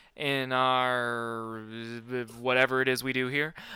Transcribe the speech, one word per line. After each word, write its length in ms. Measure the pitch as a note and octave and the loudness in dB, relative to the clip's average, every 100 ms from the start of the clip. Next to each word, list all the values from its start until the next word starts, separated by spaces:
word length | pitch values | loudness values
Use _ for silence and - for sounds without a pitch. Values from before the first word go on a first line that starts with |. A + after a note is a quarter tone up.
| - - | -16 -6
in 360 | C#3+ C#3 C3 | -2 0 0
our, 1080 | B2+ C3 B2+ B2+ B2 A#2+ A#2 A#2 A#2 A2+ A2 A2 A2+ A2+ A#2 A#2 B2+ A2+ A#2 | 2 4 4 4 2 0 -2 -4 -6 -6 -8 -10 -10 -10 -10 -6 -6 -6 -4
whatever 420 | B2 B2+ C3 C3 | 2 4 6 4
it 60 | C3 | 2
is 160 | B2+ | 2
we 100 | C3 | 0
do 140 | B2+ B2+ | -2 -2
here. 260 | C#3+ D3+ - - | -2 -4 -8 -14